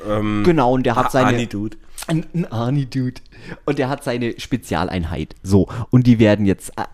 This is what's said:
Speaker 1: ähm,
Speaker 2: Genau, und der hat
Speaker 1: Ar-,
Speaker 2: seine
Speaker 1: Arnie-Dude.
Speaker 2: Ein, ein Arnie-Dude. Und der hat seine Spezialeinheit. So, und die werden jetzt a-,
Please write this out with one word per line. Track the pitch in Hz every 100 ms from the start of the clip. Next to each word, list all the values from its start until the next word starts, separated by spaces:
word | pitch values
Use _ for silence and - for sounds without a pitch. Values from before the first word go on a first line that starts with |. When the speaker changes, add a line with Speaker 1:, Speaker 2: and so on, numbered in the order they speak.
| 95
Speaker 1:
ähm, | 104 107 107
Speaker 2:
Genau, | 139 160 123
und | 131
der | 123 117
hat | 127
Speaker 1:
Ar-, |
Speaker 2:
seine | 135 107
Speaker 1:
Arnie-Dude. | 120 117 101 110 - - - -
Speaker 2:
Ein, | 160 160
ein | 170 180
Arnie-Dude. | 110 120 143 131 131 127 - - - - - -
Und | 143
der | 127
hat | 143
seine | 135 123 117 -
Spezialeinheit. | - 117 - 82 90 92 80 - 78 -
So, | 95 98 92 117 -
und | 127 123
die | 113
werden | 107 104 101
jetzt | 90 - -
a-, | -